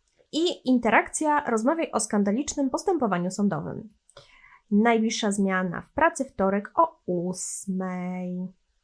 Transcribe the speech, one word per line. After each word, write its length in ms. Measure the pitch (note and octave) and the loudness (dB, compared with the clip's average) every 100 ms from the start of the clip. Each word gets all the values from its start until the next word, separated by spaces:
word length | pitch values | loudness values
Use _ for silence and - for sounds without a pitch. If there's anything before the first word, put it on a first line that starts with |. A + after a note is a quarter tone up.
| _ _ _ | _ _ _
i 360 | D4+ F4 - - | -2 -2 0 2
interakcja, 760 | B3+ A#3 B3 F4+ - D#4 D4 - | 2 4 4 2 -2 0 0 0
rozmawiaj 400 | A3+ A#3 E4 D4+ | 0 2 0 -2
o 80 | - | -2
skandalicznym 680 | - G#3+ G#3 A3 D4 - C4+ | -2 0 2 0 -2 -2 -2
postępowaniu 600 | D#4+ - E4+ A3+ F3 F3 | -2 0 0 0 0 -2
sądowym. 580 | F#3+ G3+ D#3 E3+ - A3 _ _ - - - - - - | 0 0 0 -6 -10 -14 _ _ -20 -20 -20 -20 -20 0
Najbliższa 600 | G3+ A#3 A3+ A3 A3 G#3+ | 2 4 4 2 0 0
zmiana 480 | G3+ G3 F#3 F#3 E3 | 0 0 0 -2 -6
w 100 | - | -6
pracy, 320 | - E4 E4 | 2 2 2
wtorek 480 | C4 - F#3+ G3+ G3+ | -6 -2 0 0 0
o 260 | - E4 - - | 2 0 0 -4
ósmej. 1400 | F3+ F3+ F3+ - - - F#3 F#3 F3+ F3+ F3+ F3+ F3+ F#3 - _ _ | -2 -2 -4 -8 -8 -6 -6 -4 -6 -6 -6 -6 -6 -8 -12 _ _